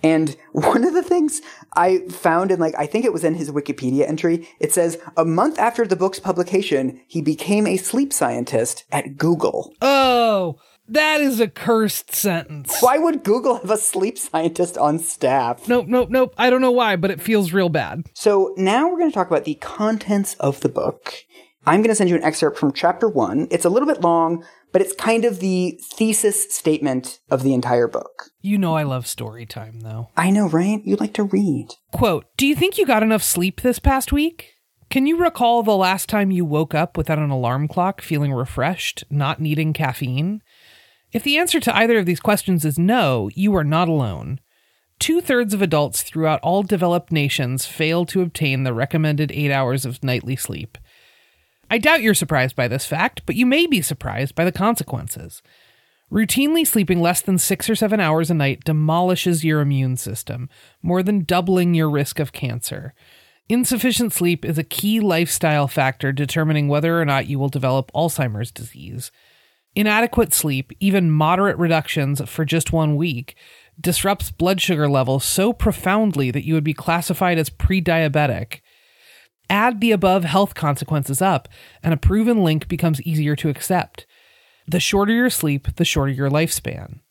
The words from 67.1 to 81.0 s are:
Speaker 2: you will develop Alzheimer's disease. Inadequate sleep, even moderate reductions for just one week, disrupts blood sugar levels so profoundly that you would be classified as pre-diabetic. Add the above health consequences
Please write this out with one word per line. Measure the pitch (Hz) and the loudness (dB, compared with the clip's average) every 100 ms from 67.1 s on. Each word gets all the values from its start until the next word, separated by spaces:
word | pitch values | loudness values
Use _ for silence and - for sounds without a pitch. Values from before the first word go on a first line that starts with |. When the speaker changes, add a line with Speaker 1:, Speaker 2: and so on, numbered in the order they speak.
| 139 - | 0 -2
Speaker 2:
you | 139 | -2
will | 139 | -2
develop | 135 131 131 131 | 0 0 0 -2
Alzheimer's | - 165 - 127 104 120 | -2 -2 -2 -4 -4 -8
disease. | - 120 - - 120 - _ _ _ _ _ _ | -10 -16 -16 -14 -12 -14 _ _ _ _ _ _
Inadequate | - 214 214 233 - 226 | -2 0 2 2 2 0
sleep, | - 156 135 131 - | 0 0 -2 -4 -2
even | 196 196 170 | 2 2 4
moderate | 151 156 180 202 156 | 4 4 4 2 2
reductions | 170 160 147 160 139 139 139 | 2 2 0 -2 -2 -2 -6
for | - | -4
just | 151 165 - | 0 0 0
one | 165 156 147 | 0 2 0
week, | 170 120 131 - - - _ - | 0 -4 -10 -18 -20 -20 _ -6
disrupts | 175 - 196 202 - | -2 0 0 -2 -4
blood | - 175 190 | -2 0 0
sugar | 185 160 147 | 0 2 2
levels | 139 127 135 | 2 2 0
so | - - 202 | 0 0 0
profoundly | 240 220 180 185 202 220 143 131 | 2 0 0 0 2 2 2 0
that | 139 | -2
you | 151 | 0
would | 160 | 0
be | 151 | 0
classified | 151 - 170 - 170 185 170 | -4 -2 -2 -2 0 0 2
as | 151 | -2
pre-diabetic. | - - 190 175 165 156 147 147 85 107 - _ _ _ _ _ - _ _ _ | -2 0 0 2 2 2 2 0 -2 -8 -12 _ _ _ _ _ -20 _ _ _
Add | 202 233 220 | 2 2 2
the | 233 | 2
above | 208 185 190 | 4 4 2
health | 175 180 196 | 2 2 2
consequences | - 156 139 - 151 | 0 -2 -2 -2 -2